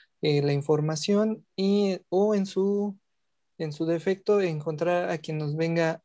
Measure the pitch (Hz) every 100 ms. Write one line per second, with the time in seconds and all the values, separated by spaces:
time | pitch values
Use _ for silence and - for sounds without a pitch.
0 | _ _ 156 143 143 143 143 151 151 156
1 | - 202 220 220 - - 190 202 202 180
2 | - 180 208 208 190 185 196 202 208 196
3 | _ _ _ _ _ - 160 147 160 170
4 | 175 190 - 208 185 156 151 151 170 175
5 | 175 170 160 156 151 151 165 165 165 165